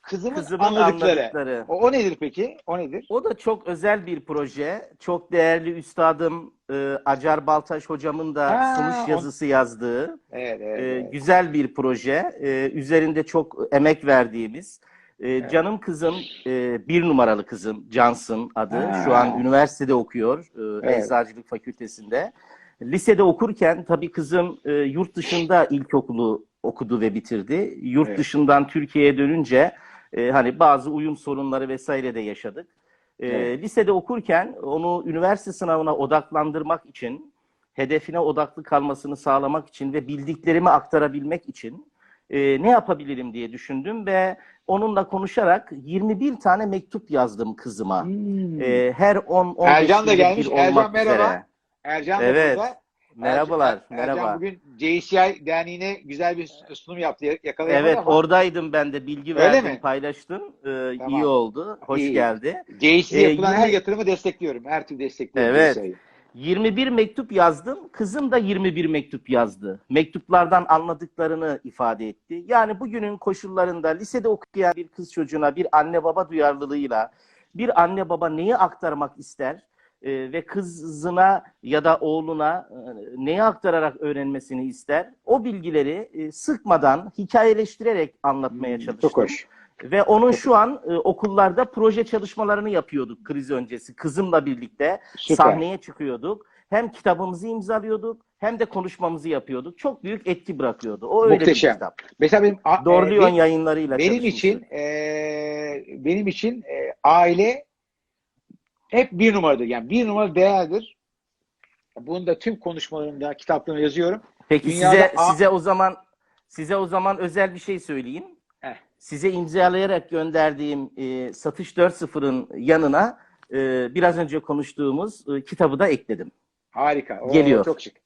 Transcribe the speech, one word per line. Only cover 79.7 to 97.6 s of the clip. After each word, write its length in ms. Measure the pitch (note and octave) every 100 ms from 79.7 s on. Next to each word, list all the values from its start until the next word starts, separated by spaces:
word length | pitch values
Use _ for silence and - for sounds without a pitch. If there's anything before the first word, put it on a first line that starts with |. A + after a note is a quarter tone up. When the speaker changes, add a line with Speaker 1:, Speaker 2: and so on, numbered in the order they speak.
| _ _ _
Speaker 2:
e, 300 | C#3 C3+ C3
ve 140 | D#3+ E3
kızına 960 | G3 F3+ E3+ D#3+ D3+ E3+ F3+ F#3+ F#3+ - _
ya 220 | B2 D3+
da 120 | D#3+ D#3+
oğluna, 680 | D3+ D#3+ D#3+ D#3 D3+ F3 -
e, 60 | B2+ B2 A2 G#2 B2+
neyi 180 | C3+ F3+
aktararak 540 | A3 - F#3+ E3 D#3 C3
öğrenmesini 680 | D3+ C#3+ C#3 C#3 - B2+ C3
ister? 440 | - - D3 F3+ _
O 200 | - B3+
bilgileri, 680 | A#3 G3 E3+ D#3 C#3 E3+ A3+
e, 180 | D#3 D#3
sıkmadan, 800 | - - C4+ G#3 E3 C#3+ C#3 G3 -
hikayeleştirerek 960 | G3 A#3 A3 G#3+ G#3+ - A3 G3+ D3+ _
anlatmaya 540 | C#3 C3+ C3 A#2+ B2+ A#2+
Speaker 1:
Hmm, 80 |
Speaker 2:
çalıştım. 240 | A#2+ A2 D3+
Speaker 1:
çok 60 | -
hoş. 320 | G#2+ C#4+ - _ _ _
Speaker 2:
Ve 200 | B2+ F#3+
onun 280 | G3+ G#3+ B3
Speaker 1:
Çok 100 | A#3
Speaker 2:
şu 140 | C#4
an, 280 | A3+ A3+ C#4 D#3+
e, 40 |
okullarda 720 | E3+ - F3+ G#3 G3 F#3+ F3+
proje 400 | B3+ - A3 G#3+
çalışmalarını 640 | A3+ A3 G3 - G#3 G#3 G#3+
yapıyorduk 540 | F#3 - C#3+ A#2 A2+
kriz 260 | G#2+ C#3+ C3
öncesi. 460 | C3+ A#2+ A#2+ - -
Kızımla 500 | D#3 C#3+ F#3 E3 C#3
birlikte 540 | B2 A#2+ _ D3 F#3+ - -
Speaker 1:
Süper. 180 | - D#3
Speaker 2:
sahneye 340 | D3+ D#3+ E3+ F#3+
çıkıyorduk. 680 | - - C#3+ A#2+ D3 G#3 _ _ _
Hem 220 | G3+ A#3
kitabımızı 540 | - G3+ F3 F#3+ F3 A3
imzalıyorduk 720 | A3+